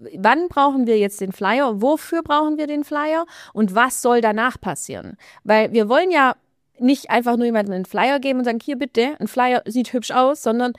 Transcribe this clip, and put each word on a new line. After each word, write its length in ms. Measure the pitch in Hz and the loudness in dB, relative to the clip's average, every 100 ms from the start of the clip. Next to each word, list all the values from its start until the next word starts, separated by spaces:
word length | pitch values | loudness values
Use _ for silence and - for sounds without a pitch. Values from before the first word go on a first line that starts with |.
| 117 175 | -18 0
wann 320 | 208 294 349 | 2 2 0
brauchen 380 | 285 277 269 233 | 2 2 2 2
wir 120 | 214 | 2
jetzt 220 | 202 - | 0 -4
den 120 | 190 | -10
Flyer? 480 | - 196 254 262 202 | -4 -2 0 0 0
Wofür 420 | 254 311 - 330 | 0 0 -2 -6
brauchen 360 | 320 294 311 302 | 0 0 0 -2
wir 80 | 294 | -4
den 180 | 294 | -6
Flyer? 400 | 285 294 311 320 339 - - | -4 -4 -2 -4 -4 -12 -10
Und 200 | 208 208 | -2 0
was 280 | 208 247 - | 2 0 0
soll 180 | 240 240 | 2 2
danach 400 | 226 214 247 - | 2 0 -2 -4
passieren? 560 | 190 143 - 101 - - - - | -8 -8 -10 -12 -14 -18 -20 -10
Weil 280 | - 214 220 | 2 2 4
wir 160 | 226 208 | 2 4
wollen 220 | 277 370 | 2 4
ja 260 | 311 254 - _ _ _ - | 4 2 0 _ _ _ -2
nicht 320 | 247 277 - | 2 2 0
einfach 260 | 233 240 240 | 0 2 0
nur 100 | 240 | 0
jemandem 280 | 220 202 | 0 -2
einen 100 | 185 185 | -4 -4
Flyer 340 | 208 240 277 | 0 0 0
geben 200 | 269 254 | 0 -2
und 40 | |
sagen, 160 | 240 233 | -2 -4
"Hier 140 | - 254 | -6 -6
bitte, 400 | 277 226 254 302 | -2 -2 -2 -4
ein 100 | 214 | -4
Flyer 340 | - 247 247 - | 0 2 0 -2
sieht 260 | 240 226 | -4 -2
hübsch 180 | 247 - | -4 -2
aus", 320 | 247 262 294 | 2 2 0
sondern 300 | 226 233 247 | -2 0 -2